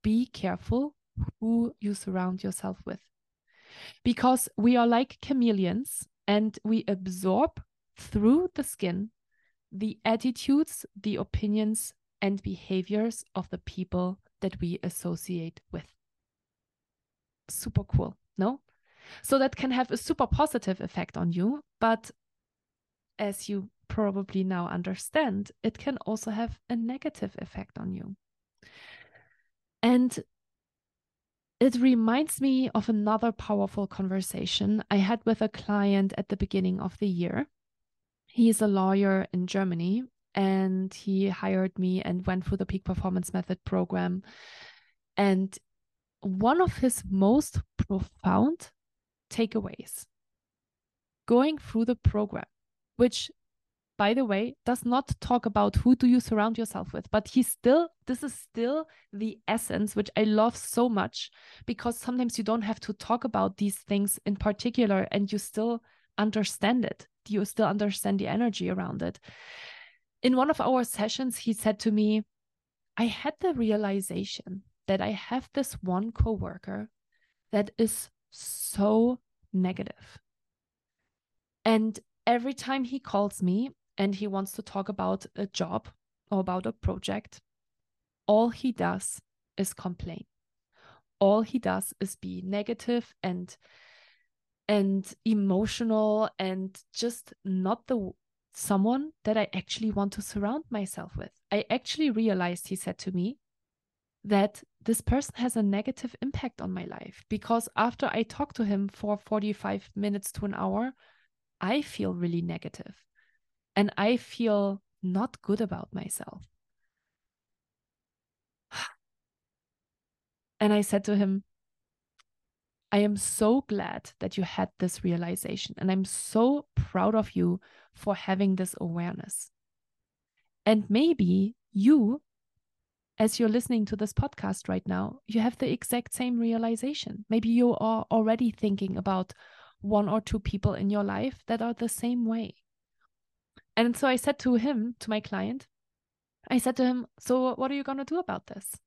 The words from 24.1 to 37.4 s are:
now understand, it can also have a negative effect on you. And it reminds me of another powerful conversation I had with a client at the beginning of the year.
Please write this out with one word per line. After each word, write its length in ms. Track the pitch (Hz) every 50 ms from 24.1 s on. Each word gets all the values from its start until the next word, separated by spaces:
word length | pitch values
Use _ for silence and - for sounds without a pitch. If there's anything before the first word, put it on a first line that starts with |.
| 190 196 196 - - 190 190
now 240 | 190 185 175 175
understand, 840 | - - 175 180 190 190 - - - - 311 302 240 190 196 202 - - _ -
it 140 | 226 -
can 200 | - - 285 269 - -
also 260 | - 220 214 - 226
have 280 | 208 214 233 226 - _ _ -
a 60 | 247
negative 600 | 233 226 233 254 277 - 302 - - 208 190 _ -
effect 380 | - - - 190 196 _ _
on 140 | - - 185
you. 240 | 185 - - - 196 _ _ _ _ _ _ _ _ _ - - - - - - - - - _ _ - _ _ _ _ _ _ _ _ _ _ _ _ -
And 340 | 233 247 247 254 247 - - - _ _ _ _ _ _ _ _ _ _ _ _ _ _ _ _ _ _ _ _ _ _ _ _ _ _ _
it 160 | 240 269 247 240
reminds 600 | 247 262 254 233 220 226 233 269 311 311 - -
me 280 | 262 269 262 262 262 - -
of 160 | 226 208 -
another 420 | 220 208 208 208 220 220 - 233
powerful 560 | 220 - - - 214 202 196 190 - 208 196
conversation 960 | 190 - - 196 185 190 190 185 - - 190 - 180 - - 202 202 214 214 - _
I 80 | 208
had 240 | 196 190 190 233 226 -
with 160 | 226 226 -
a 80 | 220 214
client 640 | - - - - 208 202 202 202 196 196 196 190 -
at 120 | - 190 -
the 80 | 202
beginning 420 | 190 - - - 196 185 185 185 196
of 180 | - 180 -
the 100 | - 214
year. 400 | 202 180 170 175 175 - -